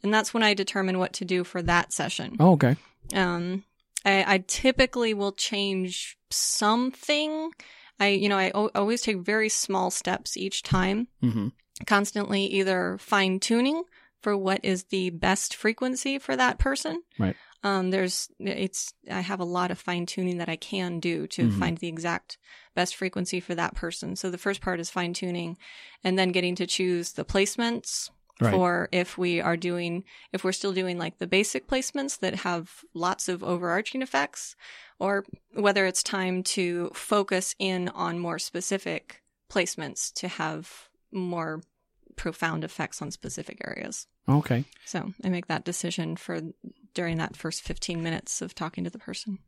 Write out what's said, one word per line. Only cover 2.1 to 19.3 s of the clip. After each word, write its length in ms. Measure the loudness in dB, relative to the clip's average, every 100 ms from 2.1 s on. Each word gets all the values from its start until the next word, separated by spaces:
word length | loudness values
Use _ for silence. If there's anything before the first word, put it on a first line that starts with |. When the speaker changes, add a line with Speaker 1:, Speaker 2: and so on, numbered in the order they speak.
| -2 -4 8
Speaker 2:
Oh, 140 | 10
okay. 240 | 10 8 4 -2 _ -4
Speaker 1:
Um, 500 | 0 0 0 -2 -4 -8 _ _ -2
I, 300 | 2 4 4
I 40 | 2 2
typically 680 | 0 4 6 4 4 0
will 200 | 2 0
change 840 | -2 -2 0 0 0 -2 -6 -10 -12 -6
something. 1200 | -2 0 2 4 4 2 -2 0 0 0 -2 -6 -8 -20 -20 -14 0
I, 100 | 2
you 200 | 4 4
know, 100 | 4
I 140 | 2
o-, 160 | 2 0
always 280 | 2 0 0
take 160 | 0 -2
very 300 | 0 2 2
small 420 | 0 0 0 0
steps 460 | -2 -2 -4 -4 -6
each 260 | -4 -4
time, 460 | 0 2 4 0 -2 _
Speaker 2:
Mm-hmm. 280 | 0 2 -2 -6 _ -10 2
Speaker 1:
constantly 580 | 2 2 -2 -2 0
either 520 | 0 2 2 2 0 -4
fine 420 | 0 2 4 2
tuning 420 | 2 2 2 0 -4 -12 _ _
for 160 | -2 0
what 240 | 2 0
is 220 | 0 -2
the 260 | 0 -2 -2
best 440 | 0 2 2 0
frequency 640 | 0 0 2 0 0 -2 -2
for 180 | 0 2
that 220 | 4 4
person. 440 | 2 0 -2 -4 -6 0
Speaker 2:
Right. 180 | 0 0 -8 -4 0
Speaker 1:
Um, 240 | 2 2
there's, 380 | 2 2 0 -6 -6
it's, 540 | -6 -2 -4 -4 -8 -10 -8
I 100 | -6
have 180 | -4